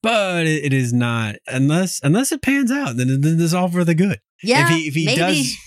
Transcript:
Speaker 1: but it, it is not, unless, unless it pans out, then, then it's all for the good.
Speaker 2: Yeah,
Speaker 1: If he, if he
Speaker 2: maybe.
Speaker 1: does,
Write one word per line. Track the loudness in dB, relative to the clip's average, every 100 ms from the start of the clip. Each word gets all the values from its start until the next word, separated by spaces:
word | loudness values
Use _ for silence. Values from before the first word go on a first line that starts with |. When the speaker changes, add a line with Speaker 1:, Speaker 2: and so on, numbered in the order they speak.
Speaker 1:
but | 0 0 0 0 0
it, | 0 0
it |
is | 0 0
not, | 0 0 -2 -4 -8 -10
unless, | -2 0 2 -2 -2
unless | 0 0 0
it | -2
pans | -2 0 0
out, | -2 -4 -2
then, | -2 0
then | 2 2
it's | 0
all | 0 0
for | 0
the | 0 2
good. | 2 -2 _ _
Speaker 2:
Yeah, | 0 2
Speaker 1:
If | 4
he, | 2 0
if | -2
he | 0
Speaker 2:
maybe. | 0
Speaker 1:
does, | 0 0 -2 -6